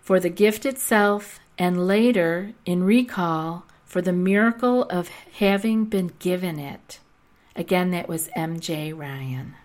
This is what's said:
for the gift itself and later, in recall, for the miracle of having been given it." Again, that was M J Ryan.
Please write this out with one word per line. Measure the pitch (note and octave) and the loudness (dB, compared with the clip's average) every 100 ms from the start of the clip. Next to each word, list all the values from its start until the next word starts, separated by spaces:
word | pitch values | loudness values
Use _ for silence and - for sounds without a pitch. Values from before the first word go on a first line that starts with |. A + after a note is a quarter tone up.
for | - F#3+ | 4 2
the | F3+ | 2
gift | F3 G#3 G#3+ C#4 | 2 2 2 -4
itself | C4 - A3 G#3 G#3 G#3 - _ - | -4 0 4 4 2 -4 -20 _ -2
and | F3+ F3+ F3+ | 0 2 2
later, | G3+ A#3 A3 E3 E3+ G3+ - - | 4 4 4 2 0 -6 -12 -2
in | F3+ | 0
recall, | F#3 A#3 B3 - E3+ D#3+ D#3+ E3+ - _ | 4 4 2 -2 -2 -2 -4 -8 -14 _
for | _ F3+ | _ -2
the | F3+ | 0
miracle | F3+ F#3 G3+ A3+ A3+ B3 B3 - | 0 2 4 4 2 2 2 0
of | F3+ E3+ - - - | -4 -6 -12 -20 0
having | G3+ G3 A3 A3 A3 | 2 2 0 0 0
been | G3 F3+ - | -2 -2 -4
given | F3+ F3+ F3+ D#3 | -2 -2 -4 -6
it." | C#3+ - _ - _ _ _ _ _ - | -10 -14 _ -20 _ _ _ _ _ -10
Again, | E3+ F#3 F3+ | -2 0 0
that | F3 - | -2 -4
was | E3 E3 F3 | -6 -6 -6
M | D#3+ E3 | -6 -6
J | D#3+ D#3 D3+ | -6 -6 -6
Ryan. | D#3 C#3+ C3+ C3 B2+ C3 - | -8 -10 -10 -8 -8 -10 -16